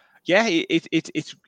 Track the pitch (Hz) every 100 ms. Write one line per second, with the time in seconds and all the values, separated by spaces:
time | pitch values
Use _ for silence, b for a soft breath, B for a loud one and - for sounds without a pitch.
0 | b b - 185 226 165 - 165 - 165
1 | - - - -